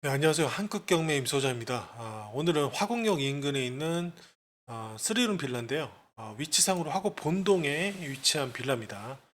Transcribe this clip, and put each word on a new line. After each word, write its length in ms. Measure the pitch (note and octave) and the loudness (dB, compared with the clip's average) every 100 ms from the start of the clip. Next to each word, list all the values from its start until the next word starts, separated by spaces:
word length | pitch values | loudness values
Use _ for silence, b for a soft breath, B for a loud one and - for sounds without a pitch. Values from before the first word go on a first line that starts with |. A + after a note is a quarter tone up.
네, 100 | C#3+ | 0
안녕하세요. 360 | C#3 D#3 D#3 D3+ | 4 4 4 2
한국경매 680 | A#2+ G#3 G#3 - E3+ D#3+ D3 | 0 -4 -4 2 2 4 0
임소자입니다. 720 | B2 C#3 C3+ A#2+ A2+ B2 - A#2 | 2 2 2 -2 -2 -4 -4 -10
아, 340 | A2+ A2 G#2+ | -10 -10 -8
오늘은 340 | A#2+ D#3+ D#3 C#3+ | -2 2 4 2
화곡역 540 | - G#3 A#3+ A3 F3+ | 0 -2 0 0 2
인근에 460 | C#3 C#3+ C#3+ C#3 B2+ | 0 0 -2 0 -2
있는, 460 | B2+ D#3+ E3+ F3 E3 B _ _ _ - | -2 -2 -2 -4 -8 B _ _ _ -14
아, 300 | A#2 A2 A2 | -10 -10 -6
쓰리룸 420 | - A3 B3 G3 | -2 2 2 0
빌라인데요. 540 | C#3+ B2 A#2 C#3+ C#3 - _ | -2 -4 -4 -4 -4 -10 _
아, 220 | - A2 G#2+ | -16 -14 -8
위치상으로 500 | D#3 - - F#3 D#3+ | -2 2 4 2 0
화곡 280 | F#3+ G3 - | 0 -2 -2
본동에 800 | D3+ F3+ F#3+ F#3+ D3 D3 F#3+ F#3+ | 0 0 4 4 4 0 0 -2
위치한 540 | D#3 C3+ - D#3 C3+ | -6 0 2 2 0
빌라입니다. 680 | A#2 B2 B2+ A2 G2+ G#2+ C3 _ _ | -4 -2 -2 -2 -10 -10 -12 _ _